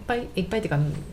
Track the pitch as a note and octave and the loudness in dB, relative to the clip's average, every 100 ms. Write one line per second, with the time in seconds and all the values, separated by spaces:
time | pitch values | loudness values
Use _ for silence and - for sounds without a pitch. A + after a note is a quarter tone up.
0 | - A#3+ A#3+ - F3+ A3 E3+ D3 D3 D3 | -2 -2 0 -2 0 0 2 2 2 0
1 | - | -6